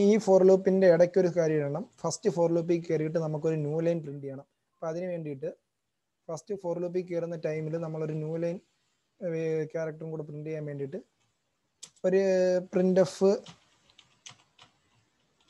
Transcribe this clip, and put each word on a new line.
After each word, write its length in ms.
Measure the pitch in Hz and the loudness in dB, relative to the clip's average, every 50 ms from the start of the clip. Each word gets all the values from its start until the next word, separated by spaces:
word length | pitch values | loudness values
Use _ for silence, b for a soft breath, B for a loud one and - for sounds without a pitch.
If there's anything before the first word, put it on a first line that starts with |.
| 202 202 | 6 6
ഈ 60 | 214 220 | 6 4
for 220 | 208 196 190 185 185 190 | 4 6 6 8 8 8
loop-ിന്റെ 380 | 190 185 190 196 185 190 190 180 165 | 6 6 4 2 2 6 6 8 8
ഇടയ്ക്ക് 260 | 165 180 170 - 190 | 8 6 4 4 2
ഒരു 100 | 180 175 165 175 | 2 2 2 0
കാര്യം 220 | 165 156 156 151 | 0 0 0 0
ഇടണം. 220 | 143 143 143 160 240 - _ _ | -2 -2 -4 -6 -8 -10 _ _
ഫസ്റ്റ് 280 | - 165 - - - 208 | -8 -6 -6 -4 -4 -2
for 180 | 151 170 170 165 170 | 0 2 2 2 2
loop-ിൽ 260 | 170 165 170 175 170 165 - | 0 0 0 0 -2 -2 -2
കയറിയിട്ട് 320 | 165 147 156 156 160 170 160 | -2 -2 -2 -2 -4 -4 -4
നമുക്കൊരു 320 | 156 156 151 156 160 160 156 147 | -4 -4 -4 -2 -2 -2 -2 -2
new 140 | 143 151 165 | -4 -4 -2
line 200 | 165 170 170 170 147 | 0 0 -2 -2 -4
print 200 | 139 139 143 139 | -8 -12 -12 -12
ചെയ്യണം. 240 | 135 135 131 143 _ _ _ _ _ _ | -12 -14 -14 -16 _ _ _ _ _ _
അപ്പൊ 140 | _ 175 160 | _ -10 -8
അതിന് 200 | 160 170 185 185 175 | -8 -6 -6 -6 -8
വേണ്ടിയിട്ട് 360 | 170 160 151 143 135 151 175 - - _ _ _ _ _ _ _ _ _ _ _ _ _ - | -8 -8 -8 -10 -8 -10 -10 -10 -12 _ _ _ _ _ _ _ _ _ _ _ _ _ -12
ഫസ്റ്റ് 280 | 165 151 - - 202 | -12 -12 -10 -10 -10
for 180 | 190 185 175 170 175 175 | -8 -6 -6 -6 -4 -6
loop-ിൽ 220 | 175 170 185 175 175 | -6 -4 -6 -6 -4
കയറുന്ന 280 | 170 170 165 165 170 160 160 | -6 -6 -6 -6 -6 -6 -6
ടൈമിൽ 320 | 160 156 156 156 156 156 165 170 | -6 -6 -6 -6 -6 -6 -6 -6
നമ്മളൊരു 300 | 156 156 156 156 156 156 160 | -6 -6 -6 -6 -6 -6 -6
new 120 | 151 156 160 165 170 | -6 -6 -6 -4 -4
line, 160 | 170 175 208 - _ _ _ _ _ _ _ _ _ _ - | -4 -6 -6 -12 _ _ _ _ _ _ _ _ _ _ -12
ഏർ, 420 | 202 175 165 160 165 160 160 160 156 151 - | -8 -6 -4 -4 -2 -2 -2 -2 -4 -4 -6
ക്യാരക്ടറും 380 | 165 160 156 151 156 165 160 | -6 -6 -8 -8 -10 -10 -10
കൂടെ 120 | 156 156 151 | -10 -10 -10
പ്രിന്റ് 260 | 156 147 151 151 156 | -10 -12 -12 -10 -10
ചെയ്യാൻ 160 | 160 156 151 | -8 -8 -8
വേണ്ടിയിട്ട് 340 | 147 143 139 139 135 160 214 277 _ _ _ _ _ _ _ _ _ _ _ _ _ _ _ - - _ _ - | -8 -8 -8 -8 -8 -8 -10 -14 _ _ _ _ _ _ _ _ _ _ _ _ _ _ _ -20 -20 _ _ -2
ഒരു 160 | 185 185 190 196 190 185 185 185 185 180 180 180 185 - | 2 2 2 4 4 2 4 4 2 2 0 -2 -2 0
printf, 420 | 185 185 185 185 190 185 185 - - 190 196 208 - - - - _ _ _ _ _ _ _ _ _ _ _ _ _ - - - _ _ _ _ _ - _ _ _ _ _ _ _ _ _ _ _ _ _ _ _ _ _ | 2 2 4 4 4 4 2 2 2 2 2 2 2 -2 -8 -20 _ _ _ _ _ _ _ _ _ _ _ _ _ -20 -20 -20 _ _ _ _ _ -20 _ _ _ _ _ _ _ _ _ _ _ _ _ _ _ _ _